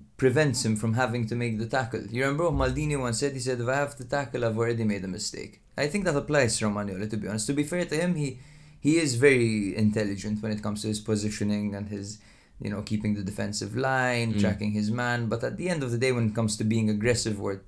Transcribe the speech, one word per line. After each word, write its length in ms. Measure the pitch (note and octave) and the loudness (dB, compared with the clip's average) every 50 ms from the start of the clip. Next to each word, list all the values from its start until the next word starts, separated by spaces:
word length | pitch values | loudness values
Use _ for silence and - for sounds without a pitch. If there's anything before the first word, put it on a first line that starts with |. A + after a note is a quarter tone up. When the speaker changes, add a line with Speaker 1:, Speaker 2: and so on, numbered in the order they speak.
| - - - - | -20 -20 -4 2
Speaker 1:
prevents 480 | - C3 A#2 C#3+ D#3 D3 B2 A#2 - | 2 4 4 4 4 4 2 2 2
him 100 | A#2 A2 | 0 0
from 180 | G#2+ - A2+ A2 | 0 0 0 0
having 320 | B2+ C3 A#2+ A#2 B2 A#2 A2 | 2 0 0 0 -2 -2 -2
to 80 | A#2+ | -2
make 220 | A#2+ A#2+ A#2 A2+ G#2+ | -2 -2 -2 -2 -2
the 60 | A2 | -2
tackle. 360 | A2+ - C3+ C3 A2+ - G#2 - G#2 | -2 0 -2 0 -2 -4 -6 -6 -6
You 100 | A2+ A#2+ C3 | -2 0 0
remember 260 | C#3 C#3+ D3 E3+ E3+ | 0 2 2 2 2
what 100 | D3 C#3 C3+ C3 B2+ | 2 2 2 2 0
Maldini 240 | C#3 D#3 D3+ D3 C#3+ | 0 0 -2 0 0
once 200 | C3 B2 A#2 A2 | 0 -2 0 0
said? 140 | C#3 C#3+ C3+ | 0 -2 -2
He 60 | C3 | -2
said, 200 | A#2+ B2+ B2+ A#2+ | -2 -2 -2 0
"If 60 | A#2+ A#2+ | 0 0
I 60 | C3 | 0
have 200 | C#3 C#3+ C#3 - - | 0 0 -2 -4 -8
to 60 | B2 | -8
tackle, 380 | - - C#3+ C#3 A#2 - B2+ A#2+ | -4 -2 -2 -2 -2 -2 -2 0
I've 140 | A2+ A2 A2 | 0 2 2
already 260 | A#2 A#2 A#2+ A2+ A2+ | 2 0 2 2 0
made 200 | G#2+ G#2 G2 F#2 | 0 0 0 -2
a 20 | F#2+ | -6
mistake." 540 | F2+ G#2+ - - - - - - - - _ _ - - | -6 -6 -6 -8 -8 -8 -12 -14 -14 -20 _ _ -6 -4
I 100 | C3+ D3 | -2 -2
think 160 | D3 G#3 F#3+ | -2 0 0
that 100 | F3+ D3+ | 2 2
applies 420 | C#3+ C#3 - D3 D3 C3 A2+ A#2 - | 0 0 2 2 4 4 4 2 2
to 80 | A2+ | 0
Romagnoli, 440 | G#2+ G#2 G#2 G#2 G2+ F#2+ F#2 G2+ G#2+ | 0 0 0 -2 -4 -4 -4 -4 -4
to 80 | G#2+ G#2+ | -4 -4
be 100 | - F#2 | -4 -4
honest. 180 | G2+ A2 A2 - | -4 -4 -2 0
To 60 | C#3+ | 0
be 100 | C#3 D3 | 0 0
fair 220 | D3 F3+ F3+ F3 | 0 -2 -2 -2
to 100 | D#3+ D#3 | -2 -2
him, 200 | D3+ E3+ F3+ F3 | 0 0 0 0
he 240 | D3+ D3 C#3 - - - - - - - - - - | 0 0 -2 -4 -8 -12 -20 -20 -20 -20 -20 -14 -2
he 180 | - C#3+ D#3 E3 | 2 4 4 4
is 180 | E3+ C#3+ B2 | 4 2 2
very 600 | A#2 C3 C#3+ C3+ B2 A#2+ A2+ A2 G#2+ G2+ G2 D2+ | 4 6 6 8 6 6 4 2 2 0 0 0
intelligent 680 | F#2 A2 G#2+ G#2 A2 G#2+ G2+ G2 F#2+ F#2+ G#2+ G#2+ G#2+ | 2 2 4 4 2 0 -2 -2 -4 -4 -4 -4 -4
when 100 | G#2+ A2 | -2 -4
it 100 | G#2+ G#2+ - | -4 -4 -4
comes 180 | G#2+ G2+ G#2 - | -4 -4 -4 -2
to 40 | A2 | -2
his 120 | G#2+ G#2+ | -4 -2
positioning 760 | - - A2 G#2+ G#2+ G#2+ G#2 - G#2+ G#2 G#2 G#2 G#2 G#2 G2+ | -2 0 0 0 0 -2 -2 -2 -2 0 0 0 -2 -2 -4
and 120 | G2+ G#2 G2+ | -6 -6 -8
his, 280 | G#2 G2+ G2+ G2+ G#2 - - - - - - _ - - | -8 -8 -8 -10 -12 -14 -18 -20 -20 -20 -20 _ -16 -10
you 80 | - G2+ | -8 -6
know, 120 | G#2 G2+ | -6 -6
keeping 320 | G#2 - A2 G#2+ G#2+ G#2+ G#2 | -4 -4 -4 -2 0 0 0
the 60 | G2+ G2 F#2 | 0 -2 -4
defensive 440 | G2+ - G#2+ G2+ G2+ - G#2 G2+ A2 | -4 -4 -4 -4 -4 -4 -6 -4 -2
line, 580 | A#2+ C3 C3 C3 C3 B2+ B2+ B2 A#2+ A#2 A2+ G#2+ | -2 0 0 2 2 2 2 2 2 0 0 2
Speaker 2:
Mm. 60 | G#2 | 2
Speaker 1:
tracking 320 | G2+ G2+ G2 G#2 G#2+ G#2+ | 2 2 2 0 0 0
his 180 | G#2 G#2 G#2 G#2 | 0 0 0 0
man. 360 | A2+ B2 B2 A#2+ A#2+ A#2+ A#2+ A2 | 0 0 0 0 0 0 0 0
But 160 | A2 A2+ A#2+ | -2 -2 -2
at 140 | B2 A#2 - | -4 -4 -2
the 120 | F3 F3+ | -2 -2
end 120 | F3+ D#3+ C3+ | 0 0 -2
of 80 | B2 | -2
the 60 | A#2 A#2 | 0 0
day, 140 | A#2+ C3 | 2 2
when 160 | B2+ A#2+ A#2 G#2+ | 2 2 2 2
it 80 | G#2 | 2
comes 200 | A#2 A2+ G#2+ G#2+ - | 2 0 0 0 0
to 60 | A#2+ | 0
being 260 | A2 G#2+ A2 A2 G#2+ | 2 2 2 2 2
aggressive 520 | G#2+ G#2 G#2 A#2 A#2+ A2+ - A#2 G#2 G2 | 2 2 2 2 2 2 0 -2 -2 -2
or 200 | G2+ G#2 G2 G2 - | -2 -4 -6 -6 -8